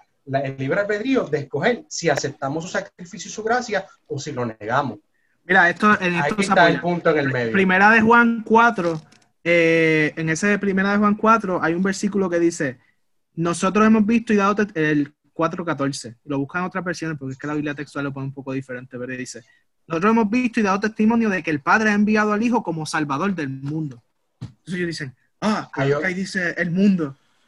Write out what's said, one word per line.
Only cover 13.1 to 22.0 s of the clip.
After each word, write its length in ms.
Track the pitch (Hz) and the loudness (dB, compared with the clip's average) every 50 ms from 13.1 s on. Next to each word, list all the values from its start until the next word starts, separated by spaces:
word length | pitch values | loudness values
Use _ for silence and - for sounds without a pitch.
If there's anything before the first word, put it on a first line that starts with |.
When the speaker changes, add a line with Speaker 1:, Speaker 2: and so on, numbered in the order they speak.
| _ _ _ _ _ | _ _ _ _ _
Speaker 2:
"Nosotros 520 | 160 165 170 170 165 190 190 180 208 214 | -4 -2 -2 -2 0 0 0 2 4 6
hemos 200 | 220 220 220 208 | 6 6 6 4
visto 260 | 202 233 226 226 - 214 | 4 2 0 2 2 2
y 40 | |
dado 180 | 202 196 202 208 | 2 4 2 2
tes-", 180 | 208 208 202 - | 2 0 -2 0
el 380 | 160 156 151 156 147 143 - - _ _ _ _ | 0 0 2 2 0 0 -2 -6 _ _ _ _
cuatro 300 | - 165 165 165 180 185 | -2 -2 -2 -2 -4 -6
catorce, 520 | 170 151 139 139 139 139 - - 113 113 - _ | -6 -4 -2 -2 -2 -4 -4 -10 -14 -16 -14 _
lo 140 | 143 143 139 | -6 -4 -4
buscan 240 | 139 135 - 180 180 | -4 -4 -4 -6 -6
en 60 | 185 | -4
otras 160 | 175 190 175 | -6 -6 -6
versiones 340 | 180 170 - 165 160 160 139 | -6 -6 -6 -6 -6 -6 -6
porque 140 | 135 135 131 | -8 -10 -10
es 60 | 135 | -10
que 80 | - | -8
la 80 | 147 151 | -6 -4
Biblia 200 | 151 147 151 143 | -4 -4 -4 -6
textual 300 | 143 143 - - 147 139 | -8 -10 -10 -8 -8 -8
lo 80 | 139 135 | -6 -8
pone 120 | 135 135 | -8 -10
un 80 | 135 135 | -10 -10
poco 180 | 139 131 135 135 | -10 -10 -8 -8
diferente, 460 | 135 135 - 123 123 131 127 - 123 | -8 -8 -10 -12 -14 -14 -14 -14 -12
pero 140 | 123 123 127 | -10 -10 -10
dice, 280 | 127 127 - - 120 - _ _ _ _ _ _ _ _ | -10 -10 -12 -14 -16 -18 _ _ _ _ _ _ _ _
"Nosotros 260 | - 160 165 175 214 226 | -8 -4 -2 0 2 2
hemos 180 | 233 226 196 | 2 2 2
visto 300 | 220 254 254 233 - 240 | 0 0 0 0 0 0
y 20 | 208 | 0
dado 180 | 202 226 220 | 0 0 0
testimonio 480 | 220 214 220 - 214 220 233 233 226 214 | -2 -2 -2 0 2 2 2 2 2 0
de 140 | 190 180 156 | 0 -2 -2
que 80 | 165 | -2
el 100 | 156 143 | -4 -2
Padre 300 | - 175 190 214 220 214 | 0 2 2 2 4 2
ha 40 | 208 | 2
enviado 380 | 208 | 2